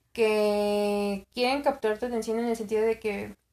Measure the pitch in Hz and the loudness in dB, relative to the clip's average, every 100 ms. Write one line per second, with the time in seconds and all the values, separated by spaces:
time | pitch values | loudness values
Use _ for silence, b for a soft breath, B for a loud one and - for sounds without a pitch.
0 | _ - 220 214 208 208 208 208 208 202 | _ 0 2 4 2 2 2 2 0 0
1 | 202 196 - - 247 285 285 277 214 208 | -2 -4 -6 -2 0 2 0 0 0 -2
2 | 247 233 226 220 240 226 208 214 220 220 | -4 -4 -2 -2 0 -2 -2 0 2 0
3 | 214 202 208 - _ | -4 -6 -8 -14 _